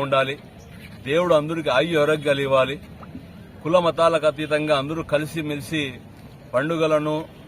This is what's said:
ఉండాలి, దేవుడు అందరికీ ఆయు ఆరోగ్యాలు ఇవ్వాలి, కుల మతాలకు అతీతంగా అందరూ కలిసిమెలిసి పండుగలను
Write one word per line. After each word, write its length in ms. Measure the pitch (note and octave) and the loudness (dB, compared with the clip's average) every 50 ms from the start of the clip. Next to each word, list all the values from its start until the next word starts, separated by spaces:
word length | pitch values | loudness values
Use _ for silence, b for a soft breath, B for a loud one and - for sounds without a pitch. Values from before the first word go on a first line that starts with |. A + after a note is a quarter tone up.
| C#3 | 0
ఉండాలి, 320 | C#3 C#3 C3+ C3+ C3 D3 - - - - - - - - - - - - - - | 2 2 2 2 0 -2 -8 -12 -18 -20 -20 -20 -20 -20 -20 -20 -18 -18 -12 -6
దేవుడు 260 | C3 D3 E3+ F3+ F3 E3 D3+ | -2 0 0 4 4 4 4
అందరికీ 300 | D3 D#3 E3 E3 D3 D3+ B2 | 2 0 -4 -2 -2 2 2
ఆయు 220 | C3 D#3 E3+ E3+ D3+ D3 | 2 2 2 2 2 4
ఆరోగ్యాలు 380 | D3+ D#3 D#3 C#3+ D3 C#3 C#3 C#3 | 2 2 2 2 0 0 0 2
ఇవ్వాలి, 300 | C3+ C3+ C3+ C3 C3 C#3+ - - - - - - - - - - - - - - - - - - | 2 4 4 4 2 -2 -6 -12 -16 -18 -18 -18 -18 -16 -18 -18 -18 -20 -20 -20 -20 -18 -8 -2
కుల 160 | D3+ F3 F3+ E3+ | 2 2 2 4
మతాలకు 400 | E3 - E3 E3 E3 E3 D#3 D3+ D#3 | 2 2 2 4 4 4 4 2 0
అతీతంగా 440 | C#3+ D3 D#3 C#3+ D3+ D3+ D3+ D3+ D3+ C3+ | 0 0 -2 -2 -2 0 2 2 0 0
అందరూ 220 | C3+ C#3+ D#3+ E3 D#3 - D3+ | 0 -2 -6 -6 -4 -2 -2
కలిసిమెలిసి 720 | D3 D#3 D3+ D#3 E3 D3+ D3 D3 C#3+ C3 - D#3+ D3+ C#3+ C3 B2 A#2 - - - - - - - - - - - | -2 -2 -4 -6 -6 -6 -4 -6 -6 -6 -6 -4 -4 -4 -6 -8 -12 -16 -20 -20 -20 -20 -20 -20 -20 -10 -4 -2
పండుగలను 640 | B2 C#3+ D#3+ E3+ D#3+ D#3+ D#3 D#3 D3+ D3+ D3+ D#3 D#3 - - - - - | 0 0 0 0 0 2 2 2 2 2 0 -2 -4 -6 -8 -14 -20 -20